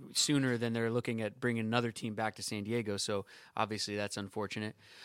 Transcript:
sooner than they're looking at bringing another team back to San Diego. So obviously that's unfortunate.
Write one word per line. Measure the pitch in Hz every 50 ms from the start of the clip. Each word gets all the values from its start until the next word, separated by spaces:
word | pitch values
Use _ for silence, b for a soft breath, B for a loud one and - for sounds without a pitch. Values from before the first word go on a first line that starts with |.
| 139 - -
sooner | - - - 147 143 135 131 123 117
than | 120 117 113
they're | 117 113 117
looking | 113 123 117 - 117 113 110
at | 104 - -
bringing | - 123 117 113 110
another | 110 117 120 120 120
team | 110 - - 117 107
back | 101 110 110 107
to | - 104
San | - 113 107 101
Diego. | 104 117 120 113 104 101 98
So | - - 107 101 92 b b b b b b
obviously | - 110 101 110 104 - - 104
that's | 104 104 101 - 104
unfortunate. | 101 98 - 110 104 95 - 110 107 107 110 b b b b b b